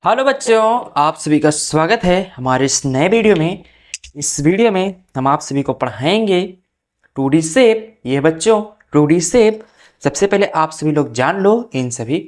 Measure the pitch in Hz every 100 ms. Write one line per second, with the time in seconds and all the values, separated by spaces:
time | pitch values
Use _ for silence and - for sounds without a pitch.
0 | 170 233 254 175 - 220 220 240 - -
1 | 147 160 - 151 151 151 - 151 165 226
2 | 180 180 185 - 127 127 135 - 139 131
3 | 170 226 220 185 156 196 - _ _ -
4 | - 143 147 - 147 190 233 190 190 185
5 | _ - 131 147 - 139 139 131 127 110
6 | 139 208 220 180 190 - _ _ _ _
7 | _ - 135 151 160 262 240 220 - _
8 | 120 135 147 160 220 214 214 _ _ 147
9 | 147 170 165 247 220 214 - _ _ _
10 | 143 - 196 196 196 160 160 - 151 147
11 | 147 117 131 190 196 226 240 - 123 120
12 | 113 160